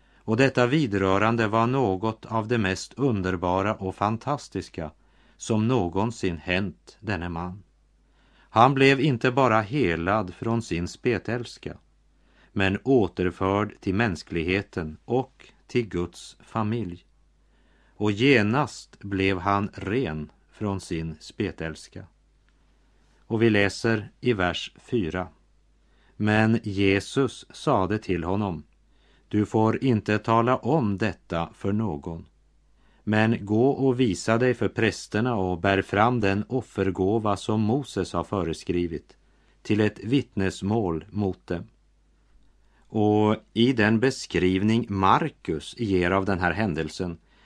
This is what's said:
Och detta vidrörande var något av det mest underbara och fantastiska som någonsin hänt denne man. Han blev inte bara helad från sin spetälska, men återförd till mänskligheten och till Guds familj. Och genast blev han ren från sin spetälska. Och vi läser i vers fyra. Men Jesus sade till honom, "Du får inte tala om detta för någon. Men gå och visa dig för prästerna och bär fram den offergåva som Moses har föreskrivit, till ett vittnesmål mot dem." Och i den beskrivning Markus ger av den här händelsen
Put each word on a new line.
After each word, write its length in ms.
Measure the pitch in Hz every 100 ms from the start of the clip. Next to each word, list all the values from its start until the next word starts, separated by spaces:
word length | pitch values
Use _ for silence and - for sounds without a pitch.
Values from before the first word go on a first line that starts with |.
| _ _
Och 200 | - 110
detta 300 | 135 127 123
vidrörande 800 | 156 127 98 95 98 110 117 110
var 180 | 113 117
något 600 | 135 110 92 110 - -
av 220 | 113 110
det 100 | 120
mest 360 | 95 95 - -
underbara 800 | 135 101 92 90 87 92 101
och 200 | 110 95
fantastiska 960 | - 104 113 131 147 - 95 - - 78 - _ _ _ -
som 320 | - 107 113
någonsin 680 | 127 87 95 113 - 92 80
hänt 600 | 92 90 98 - - -
denne 280 | 104 90 87
man. 340 | 85 90 101 - _ _ _ _ _ _ _
Han 380 | _ 113 127
blev 260 | 135 135 135
inte 300 | 151 117 131
bara 300 | 131 123 110
helad 760 | 101 143 95 82 90 107 90
från 280 | - 113 117
sin 260 | - 85 87
spetälska, 880 | - 123 104 - 120 117 - - - _ _ _ _ _ _ _
men 260 | 98 95 98
återförd 920 | 127 131 90 - 90 - 95 101 104 -
till 140 | 101
mänskligheten 1000 | 95 117 80 - 82 82 98 - - 78 78
och 440 | - 123 131 _ - _ -
till 220 | 123 104
Guds 480 | 87 87 - - -
familj. 640 | - 113 107 117 90 87 _ _ _ _ _ _ _ _ _ -
Och 160 | 104
genast 840 | 101 135 123 104 131 135 - - -
blev 400 | 101 95 95 92
han 320 | 98 101 101
ren 560 | - 95 120 101 78 76 _ _
från 300 | - 107 95
sin 360 | - 82 82 78
spetälska. 840 | - - 98 - 80 78 - 98 98 _ _ _ _ _ _ _ _ _ _ _ -
Och 160 | 113
vi 80 | 117
läser 600 | 104 101 - 113 110 104 -
i 120 | 123
vers 400 | 107 90 82 - -
fyra. 520 | - 120 80 90 87 _ _ _ _ _ _ _ _ -
Men 440 | 107 107 110 113
Jesus 840 | 107 95 98 98 - 139 127 - -
sade 480 | - 156 113 90 104
till 260 | - 85
honom, 380 | 85 98 101 78 - _ _ _ _ _ -
"Du 180 | 104 101
får 380 | 113 110 110
inte 340 | 135 110 - 104
tala 380 | - 113 117 127
om 420 | 117 156 107 95
detta 520 | 107 - - 85 85
för 180 | - 98
någon. 520 | 104 110 73 85 82 - _ _ _ _ _ _ _
Men 420 | 104 107 110 113 101
gå 240 | 107 135
och 300 | - 135 123
visa 380 | 123 87 - 113
dig 160 | 127
för 140 | 120 101
prästerna 640 | - 107 - - 104 123
och 260 | 110 92 87
bär 220 | 98 98
fram 380 | - 98 117 123
den 240 | 98 98 -
offergåva 880 | 127 - - 95 90 95 113 107 98
som 240 | - 110
Moses 520 | 107 139 131 101 85
har 120 | 87
föreskrivit, 920 | 82 101 82 78 - 87 87 80 - - _ _ _ _
till 180 | - 107
ett 180 | 107 -
vittnesmål 1080 | 104 135 113 101 95 - 95 113 92 80 -
mot 360 | 101 98 - -
dem." 180 | 87 113 _ _ _ _ _ _ _ _ _ _ _
Och 580 | - 107 104 107 107 107 _
i 200 | 110 123
den 280 | 117 104 110
beskrivning 840 | 131 - - 82 92 95 107 113 123
Markus 840 | 98 95 139 160 - - 78 - -
ger 320 | 107 92 87
av 140 | 98
den 160 | 98 90
här 120 | 87
händelsen 680 | 85 110 78 78 - 92 82 _ _